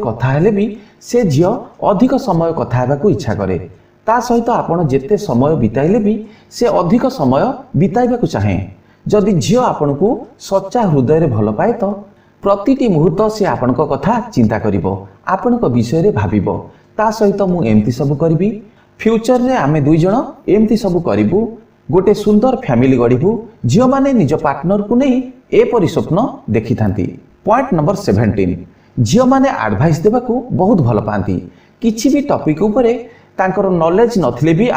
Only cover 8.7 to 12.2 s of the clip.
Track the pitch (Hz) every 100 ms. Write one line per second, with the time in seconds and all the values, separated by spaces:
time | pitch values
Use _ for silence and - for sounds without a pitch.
8.7 | - _ _ - 208 196 180 107 233 233
9.7 | 156 147 139 196 277 - - - 190 190
10.7 | 247 208 147 123 156 165 107 107 104 190
11.7 | 233 196 208 - _